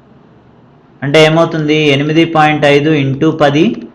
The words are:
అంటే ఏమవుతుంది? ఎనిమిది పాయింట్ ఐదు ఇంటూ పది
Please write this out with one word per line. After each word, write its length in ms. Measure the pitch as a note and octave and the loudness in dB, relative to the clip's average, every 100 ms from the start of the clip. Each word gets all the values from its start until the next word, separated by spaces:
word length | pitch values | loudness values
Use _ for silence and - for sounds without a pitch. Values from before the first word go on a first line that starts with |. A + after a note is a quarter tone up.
| _ - _ _ _ _ _ _ _ _ | _ -20 _ _ _ _ _ _ _ _
అంటే 220 | C3+ D#3 D#3 | -2 2 2
ఏమవుతుంది? 500 | D#3+ E3 E3 D3+ D#3 | 2 0 -2 -2 0
ఎనిమిది 500 | D3+ C#3+ D3 D#3 E3 | 0 0 0 0 0
పాయింట్ 400 | D#3+ D3+ D3+ C#3+ | 0 0 0 2
ఐదు 240 | C#3+ D3+ | 2 2
ఇంటూ 420 | D3+ C3+ C3 D#3 | 0 -2 -2 -2
పది 440 | - D3 C#3+ G#3 - - | 0 0 2 -2 -2 -12